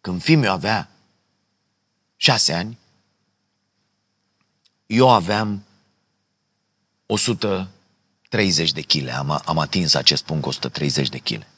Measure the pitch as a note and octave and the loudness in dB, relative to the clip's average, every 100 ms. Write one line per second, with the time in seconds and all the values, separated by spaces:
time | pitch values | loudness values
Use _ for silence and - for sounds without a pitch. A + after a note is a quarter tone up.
0 | - F2+ E2+ D#3 A#2 F#2 G2+ A2 - _ | -6 -6 2 4 4 0 0 -2 -4 _
1 | _ _ _ _ _ _ _ _ _ _ | _ _ _ _ _ _ _ _ _ _
2 | _ _ - A#2+ - E2 G2+ A#2 _ _ | _ _ 0 2 2 0 -6 -10 _ _
3 | _ _ _ _ _ _ _ _ _ _ | _ _ _ _ _ _ _ _ _ _
4 | _ _ _ _ _ _ _ _ _ A2 | _ _ _ _ _ _ _ _ _ 4
5 | B2+ A#2 E2+ G#2+ G#2+ G2+ G2+ _ _ _ | 6 6 4 -2 -2 -4 -10 _ _ _
6 | _ _ _ _ _ _ _ _ _ _ | _ _ _ _ _ _ _ _ _ _
7 | _ G#2+ - G2+ G#2+ F#2+ F#2+ - _ _ | _ -2 0 0 -2 -4 -6 -12 _ _
8 | _ _ _ A2 G2+ D#2+ D#2+ C#2 D2+ D#2+ | _ _ _ -2 0 2 -2 -4 -4 -4
9 | C2 B1 C#2 D2 - D#2+ D2+ F#2+ E2 C#2+ | -2 -6 -4 -4 -2 -2 0 -2 0 2
10 | - C#2 - D#2+ C2 C2+ B1+ - D2 C#2 | 2 -2 -4 -6 -4 -6 -8 -4 -2 0
11 | C2 C2 - A1 - | -2 -4 -8 -10 -12